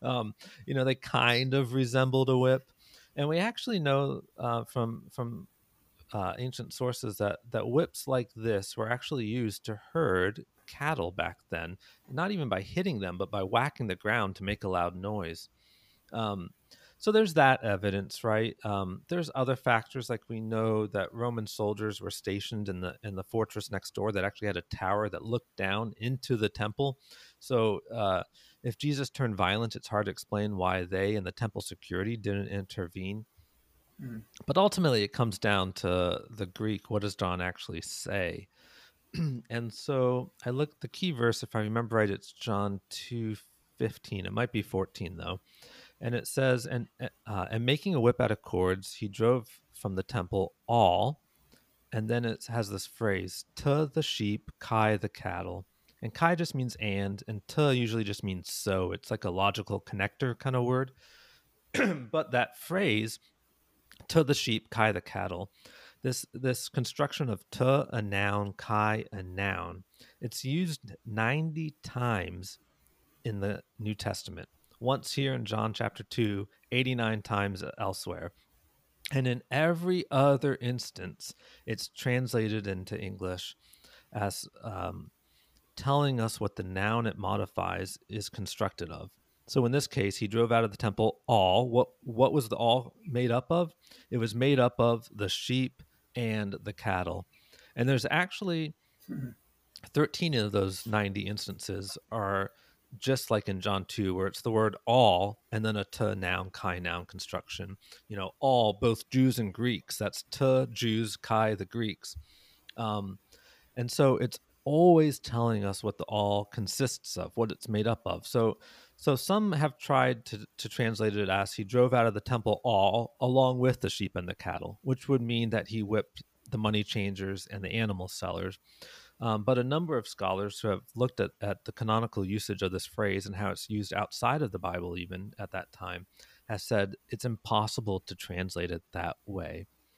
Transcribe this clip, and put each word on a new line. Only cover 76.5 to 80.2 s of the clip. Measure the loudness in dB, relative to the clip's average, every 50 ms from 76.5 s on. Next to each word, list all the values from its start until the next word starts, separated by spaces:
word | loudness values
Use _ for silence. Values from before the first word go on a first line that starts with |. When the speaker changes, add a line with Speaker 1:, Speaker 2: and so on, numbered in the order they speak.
| _ _ _ -2
Speaker 1:
eighty-nine | 0 0 0 0 0 0 0 0 0 -2
times | -2 -2 0 0 0 0 -2 -4 -8 -8 -6
elsewhere. | -4 -4 -4 -4 -6 -6 -8 -8 -8 -8 -10 -12 _ _ _ _ _ _ _ _ _ _ _ _ _ -8 -4 -2
And | 0 0
in | 0 -2 -2 -4 -4
every | 0 2 2 2 0 0 0 0 0 0 0 0
other | 4 6